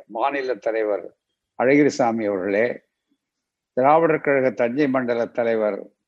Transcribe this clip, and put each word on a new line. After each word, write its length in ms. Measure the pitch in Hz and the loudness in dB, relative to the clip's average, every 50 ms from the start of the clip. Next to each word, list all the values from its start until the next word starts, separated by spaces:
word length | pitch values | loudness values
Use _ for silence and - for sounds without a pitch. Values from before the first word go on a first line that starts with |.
| - | -14
மாநில 460 | - 107 113 127 139 143 139 131 127 120 | -12 -6 -4 -4 -2 -2 -4 -4 -4 -6
தலைவர் 480 | 98 - 117 110 113 110 104 101 90 - - _ _ _ _ _ _ _ _ _ - | -4 -4 -2 -2 0 0 -2 -2 -4 -6 -10 _ _ _ _ _ _ _ _ _ -2
அழகிரிசாமி 640 | 120 131 143 143 147 135 - - 127 113 113 113 110 | 2 4 4 4 4 4 2 0 0 0 0 -2 -2
அவர்களே, 420 | 101 101 92 90 101 98 104 117 120 - - _ _ _ _ _ _ _ _ _ _ _ _ _ _ _ _ _ _ - | -2 -2 -2 -2 -2 0 0 0 0 -2 -6 _ _ _ _ _ _ _ _ _ _ _ _ _ _ _ _ _ _ -2
திராவிடர் 440 | 127 131 139 151 165 165 160 156 151 | 2 4 4 4 4 4 2 0 0
கழக 260 | - 147 139 135 131 127 | 0 0 0 2 0 0
தஞ்சை 360 | 107 - 123 117 123 147 151 | 0 0 -2 -2 0 0 0
மண்டல 340 | 135 131 131 127 120 120 117 113 | 0 0 -2 -2 -2 -2 -2 -4
தலைவர் 540 | - - 123 117 113 113 110 107 104 98 - - - _ _ _ | -4 -4 -4 -2 0 0 0 0 -2 -2 -4 -10 -14 _ _ _